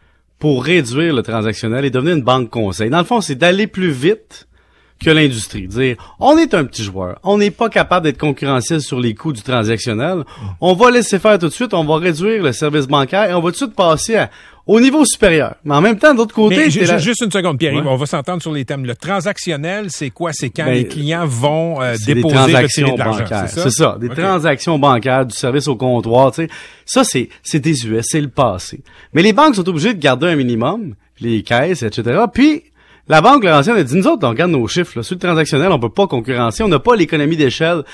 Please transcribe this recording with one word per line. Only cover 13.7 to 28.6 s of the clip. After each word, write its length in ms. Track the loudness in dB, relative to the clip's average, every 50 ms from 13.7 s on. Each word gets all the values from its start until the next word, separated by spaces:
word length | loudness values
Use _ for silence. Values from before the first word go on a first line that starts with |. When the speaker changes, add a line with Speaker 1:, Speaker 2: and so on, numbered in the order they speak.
| -2
Speaker 1:
passer 400 | 0 2 2 2 2 0 -2 0
à, 140 | 0 0 -2 -6 -18 -20 -20 -20 -14 _
au 140 | 2 4 6
niveau 240 | 6 6 6 4 2
supérieur. 520 | 2 2 2 2 4 4 4 0 -2 -4 _ _
Mais 100 | 0 2
en 60 | 4
même 180 | 4 4 2 4
temps, 140 | 4 4 4
de 60 | 4
l'autre 140 | 2 0 2
côté, 220 | 2 2 4 4
Speaker 2:
Mais 80 | 4 2
Speaker 1:
t'es 60 | 2
Speaker 2:
ju-, 140 | 2 2 2
Speaker 1:
là 120 | 2 2 0
Speaker 2:
ju-, 60 | 0 -2
juste 120 | -2 -2 -2
une 60 | -2
seconde, 280 | -2 0 0 0 -2 0
Pierre-Yves, 240 | -2 0 0 -2 0
Speaker 1:
Ouais. 80 | 0
Speaker 2:
on 60 | -2 -2
va 80 | -2
s'entendre 360 | -4 -4 -6 -4 -4 -6 -6
sur 120 | -6 -6 -6
les 100 | -6 -6
thèmes. 220 | -6 -6 -6 -6
Le 100 | -8 -8
transactionnel, 920 | -8 -6 -4 -4 -2 -2 -4 -6 -6 -6 -6 -6 -6 -6 -6 -6 -6 -8 -10
c'est 220 | -10 -8 -10 -10
quoi ? 200 | -8 -6 -6 -6 -6
C'est 160 | -6 -8 -8
quand 140 | -6 -2 -2
Speaker 1:
Ben, 100 | 0 0
Speaker 2:
les 120 | 0 -2 -4
clients 380 | -6 -6 -4 -4 -4 -2 -2 -2
vont, 540 | -2 0 0 0 0 0 -2 -2 -4 -4
euh, 140 | -4 -4 -4 -4
Speaker 1:
c'est 60 | -2
des 80 | 0 0
Speaker 2:
déposer, 200 | 2 2 2 4
Speaker 1:
transactions 520 | 4 4 6 4 4 4 2 0 0 0 0
Speaker 2:
retirer 60 | 0
de 40 | 0
l'argent, 260 | -2 -2 -2 -2 -4
Speaker 1:
bancaires. 200 | -4 -4 -4 -4 -4
Speaker 2:
c'est 60 | -4 -2
ça ? 40 | -2
Speaker 1:
C'est 60 | -2
ça, 260 | 2 2 2 0 0 -2
des 80 | -8 -8
Speaker 2:
Ok. 80 | -6
Speaker 1:
transactions 640 | -4 -2 -2 -2 0 0 -2 -2 -2 -2 -2 0 2
bancaires, 460 | 4 4 2 2 2 0 0 0 0
du 100 | -2 -4
service 320 | -4 -4 -2 -2 -2 -2 -2
au 80 | -4
comptoir, 560 | -2 0 0 0 0 0 2 4 4 4 4
tu 120 | 2 -2 -6
sais. 60 | -6 -6 -16 -20 -20 -20 -20 _
Ça, 180 | -4 0 0 0
c'est, 240 | 2 0 -2 -4 -4 -10 _ _
c'est 160 | -4 -4 -2
désuet, 400 | 0 0 -2 -2 -2 -2 -2 -2
c'est 200 | -2 -2 -2 -2
le 80 | -4 -2
passé. 520 | 0 0 0 0 0 -4